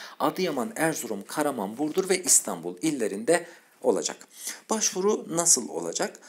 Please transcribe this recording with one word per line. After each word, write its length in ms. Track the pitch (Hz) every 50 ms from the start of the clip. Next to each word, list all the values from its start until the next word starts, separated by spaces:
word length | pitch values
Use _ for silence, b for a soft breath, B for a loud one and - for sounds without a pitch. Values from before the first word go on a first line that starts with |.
| B B B B
Adıyaman, 540 | - 151 156 180 185 170 143 131 113 110 110
Erzurum, 480 | 131 151 160 151 - - 107 107 101 98 -
Karaman, 500 | - 156 147 147 139 117 95 95 110 120
Burdur 320 | 151 156 151 180 185 185
ve 140 | 190 180 185
İstanbul 540 | - - - - - 95 85 80 87 90 -
illerinde 640 | - 160 147 131 113 98 95 101 117 147 170 170 170 B B B B B B _
olacak. 460 | - 127 101 87 76 - - - - - B B B B B B B -
Başvuru 560 | 220 220 - - - 185 185 208 220 - 220 -
nasıl 400 | 160 165 170 165 - 127 113 -
olacak? 500 | - 82 85 85 87 - 180 220 - - B